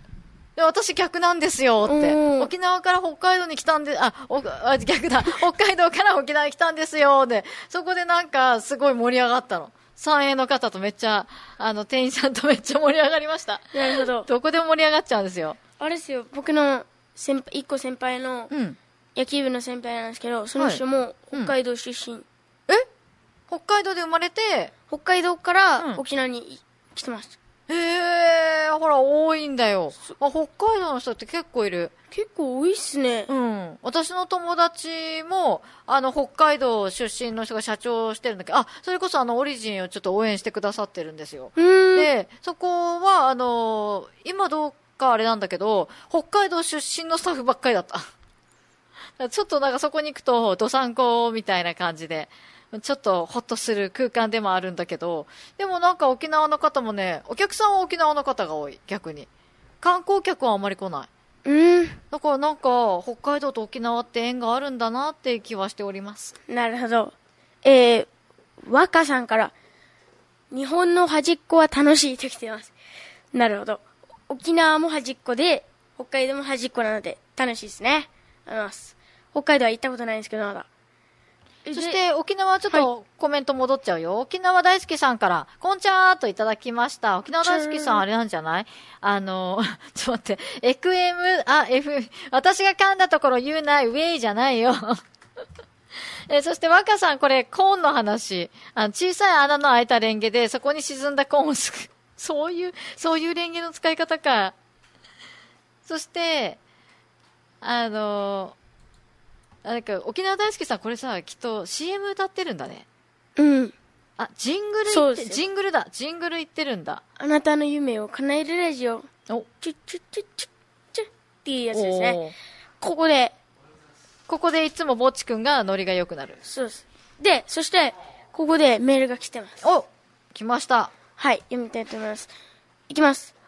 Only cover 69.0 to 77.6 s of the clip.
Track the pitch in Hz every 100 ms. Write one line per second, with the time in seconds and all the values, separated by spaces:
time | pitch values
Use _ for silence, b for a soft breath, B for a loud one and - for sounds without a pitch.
69 | 294 262 240 220 214 b b b b b
70 | b b b _ - 254 269 339 359 349
71 | 349 311 285 339 - 330 311 269 294 302
72 | 294 254 262 - 226 220 - _ B B
73 | B B B 254 233 202 208 214 _ _
74 | _ - - 262 320 330 320 311 330 311
75 | 240 254 - 240 339 277 - _ _ -
76 | 254 269 262 277 277 269 240 - 220 214
77 | 175 - _ - 262 226